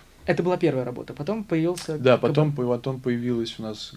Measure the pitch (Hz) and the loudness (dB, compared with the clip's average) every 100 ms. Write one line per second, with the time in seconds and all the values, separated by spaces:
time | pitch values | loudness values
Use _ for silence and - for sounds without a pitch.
0 | - - - 151 180 180 165 131 123 - | -20 -8 -2 0 2 2 2 2 -2 -6
1 | - - 147 220 208 160 165 180 - 151 | -10 -8 -6 -4 -2 0 0 -2 -4 0
2 | 127 117 117 143 151 143 123 120 135 131 | 4 6 4 4 2 2 0 0 -2 -4
3 | 131 120 120 117 113 - 110 104 - | -2 -2 0 -2 -2 -6 -10 -10 -12